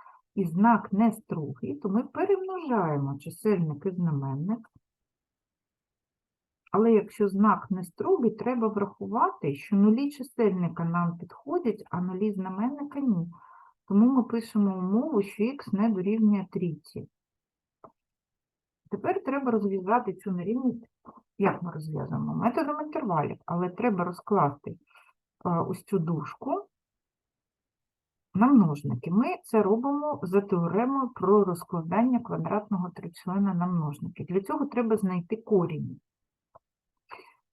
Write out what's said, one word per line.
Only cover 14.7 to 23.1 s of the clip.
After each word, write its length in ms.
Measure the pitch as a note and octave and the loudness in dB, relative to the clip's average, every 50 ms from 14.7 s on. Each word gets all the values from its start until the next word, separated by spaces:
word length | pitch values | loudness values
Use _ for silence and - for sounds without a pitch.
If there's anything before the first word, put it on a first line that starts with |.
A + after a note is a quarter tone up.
| F#3+ | 0
умову, 440 | F#3 F3+ F#3 G3 A3+ C#4 D#4+ D4+ G3+ | 0 -2 0 0 0 0 0 0 0
що 220 | G3 G3 - - G#3 | -2 -2 -2 -2 -2
х 300 | B3 C#4 C#4+ - - - | -2 -4 -6 -8 -6 -2
не 160 | F#3+ G#3+ A#3 | 0 0 0
дорівнює 560 | G#3+ F#3 F3+ G3 A3 A3+ G#3+ G#3 G#3 G3 F3+ - | 0 0 0 0 0 4 4 4 4 2 0 -4
трійці. 560 | - F#3 F3+ F3 D3 - _ - - - - - _ _ _ _ _ _ _ _ _ _ _ _ _ _ - - _ _ _ _ _ _ _ _ _ _ _ _ _ _ _ _ _ _ _ - | -6 -4 -4 -4 -4 -6 _ -16 -14 -14 -14 -14 _ _ _ _ _ _ _ _ _ _ _ _ _ _ -20 -20 _ _ _ _ _ _ _ _ _ _ _ _ _ _ _ _ _ _ _ -10
Тепер 320 | - G3 G#3 - F#4 G4 - | -8 -6 -4 -2 -4 -2 -2
треба 280 | C4+ C4 C#4 C4+ B3 | -4 -4 -2 -2 0
розв'язати 640 | A3+ G#3+ G3+ G3+ F#3+ F#3+ F3+ F#3 A3+ B3 A#3 G3+ E3+ | 0 0 0 0 -2 -2 -2 0 0 0 0 -2 -8
цю 180 | - - G3+ | -8 -6 -6
нерівність. 580 | F#3 F3 E3+ F#3+ A3+ C4 C4 B3 - - - _ _ _ _ - - - _ _ _ | -6 -4 -4 -4 -4 -2 -2 -2 -4 -4 -10 _ _ _ _ -20 -20 -20 _ _ _
Як 240 | - G3 F#3 - - | -2 0 0 0 -2
ми 100 | F3 E3+ | -6 -8
розв'язуємо? 640 | - D#3 D#3 D#3 D3+ C#3+ - - D3+ D3 D3 D3 D3+ | -8 -8 -10 -8 -8 -8 -6 -6 -4 -4 -4 -4 -2
Методом 460 | D#3+ F3+ A#3 B3 E4 D#4 C#4+ D4 D4+ | 0 0 0 0 0 -2 -2 -4 -6
інтервалів, 560 | D4+ D4+ - D#4+ C#4 G#3 | -6 -6 -6 -6 -4 -2